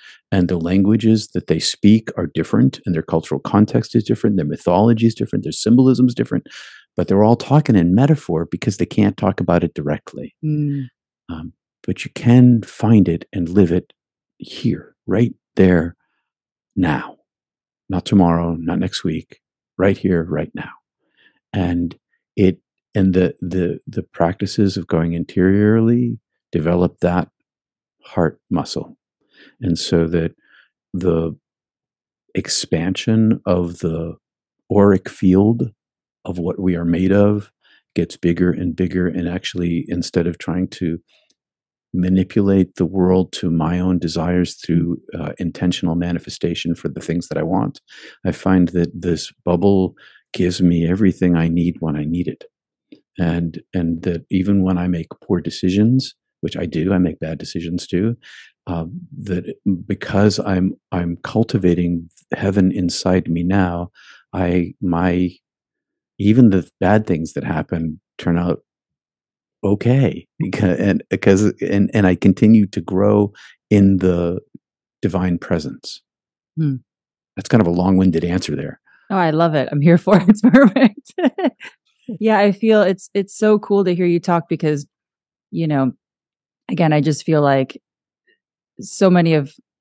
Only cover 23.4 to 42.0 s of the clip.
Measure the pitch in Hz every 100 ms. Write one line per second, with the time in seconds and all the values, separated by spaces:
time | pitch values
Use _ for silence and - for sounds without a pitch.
23.4 | 90 90 87 - - - - - 85 92
24.4 | 98 - 98 98 85 85 82 85 85 -
25.4 | 92 98 104 113 113 120 120 113 _ _
26.4 | _ - 78 87 90 - 87 90 - _
27.4 | _ _ _ _ _ _ - - 80 -
28.4 | _ 85 - - - - _ _ _ _
29.4 | _ _ 117 82 - 87 82 85 82 -
30.4 | _ _ _ _ _ 92 87 82 82 71
31.4 | _ _ _ _ _ _ _ _ _ -
32.4 | - - - 80 85 95 - 110 110 -
33.4 | - 90 87 87 85 80 82 - _ _
34.4 | _ _ _ 101 101 95 - - 95 92
35.4 | 104 117 117 - _ _ _ _ - 90
36.4 | 85 87 92 87 85 85 92 101 101 104
37.4 | - _ _ _ _ - 82 - 87 87
38.4 | 90 73 87 82 90 90 90 85 85 90
39.4 | - 87 87 85 - 87 - 90 85 82
40.4 | - 87 92 - 85 82 - _ _ _
41.4 | _ _ _ _ _ 90